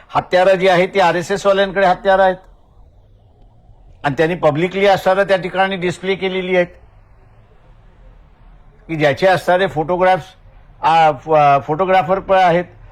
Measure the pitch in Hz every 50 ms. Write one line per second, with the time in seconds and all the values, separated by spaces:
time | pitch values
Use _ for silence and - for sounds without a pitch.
0 | - - - 151 - - - 180 185 190 190 180 185 190 180 175 185 185 190 196
1 | 185 170 160 180 170 - 202 190 - 202 196 190 202 196 170 196 202 180 180 -
2 | - 196 190 190 190 185 185 185 - - - _ _ _ _ - - - _ -
3 | _ _ _ _ _ _ _ _ - - _ _ _ - - - - - - -
4 | - 147 135 160 160 160 185 165 156 156 143 151 175 185 180 196 196 202 190 -
5 | - 190 190 196 196 190 196 185 170 185 170 185 190 190 196 185 175 180 165 -
6 | 180 190 196 170 185 190 185 190 180 185 185 180 175 175 - - - - _ -
7 | - _ _ _ - - _ - _ _ _ - _ - - _ _ - - -
8 | - - - - - _ _ _ - - - - - - - _ - - 165 151
9 | 151 143 135 - 185 190 185 170 - - 180 180 196 175 135 151 160 147 180 175
10 | 185 185 185 180 - - - _ - - - - - - - - - 160 160 165
11 | 160 156 147 131 - 160 156 151 147 143 139 139 143 - 151 151 190 185 185 185
12 | 165 151 190 196 - - 190 185 185 175 165 175 175 175 - - - -